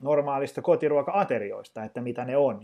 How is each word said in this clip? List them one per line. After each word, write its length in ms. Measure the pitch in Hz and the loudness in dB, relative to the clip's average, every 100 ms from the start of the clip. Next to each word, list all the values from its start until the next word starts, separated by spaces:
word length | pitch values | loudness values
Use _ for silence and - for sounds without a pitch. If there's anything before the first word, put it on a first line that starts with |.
normaalista 600 | 135 147 143 139 139 - | 0 2 2 -2 -2 -4
kotiruoka-aterioista, 1200 | - 165 151 147 139 190 196 120 101 98 - - | 2 2 4 2 2 0 2 0 -2 -8 -12 -12
että 180 | 110 - | -10 -8
mitä 240 | 123 120 123 | -8 -6 -2
ne 120 | 139 | 2
on, 220 | 139 104 | 2 0